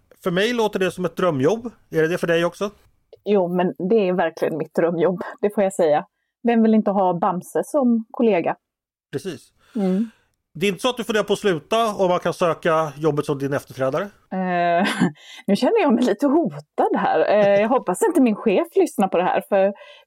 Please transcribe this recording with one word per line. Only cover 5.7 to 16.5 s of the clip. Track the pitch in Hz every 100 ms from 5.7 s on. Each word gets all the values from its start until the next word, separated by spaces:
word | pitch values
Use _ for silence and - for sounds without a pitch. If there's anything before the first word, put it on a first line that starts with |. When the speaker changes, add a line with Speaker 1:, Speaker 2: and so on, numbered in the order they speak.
Speaker 2:
säga. | - 165 147 185 _ _ _
Vem | 233 233
vill | 220
inte | 220 208
ha | 196 185 175
Bamse | 208 175 - 160
som | 185 302 247 233 220
kollega? | - 226 185 165 165 _ _ _ _ _
Speaker 1:
Precis. | 139 190 135 - _ _ 226
Speaker 2:
Mm. | 190 185 226 - _ _ _
Speaker 1:
Det | 151 196
är |
inte | 185
så | 254
att | 247
du |
funderar | 226 214
på | 202
att | 196
sluta | 208 165 - 226 233 196
och | 185
man | 175
kan | 175
söka | 156 180 151 180 156 156 135
jobbet | 156 147 143
som | 139
din | 139
efterträdare? | 139 - - 131 147
Speaker 2:
Eh, | 202 - - 190 185 175 175 170 202 - 180 151
<laughs> | - - -
nu | 196
känner | 269 453
jag | 311
mig | 233
lite | 247 - 285
hotad | 302 262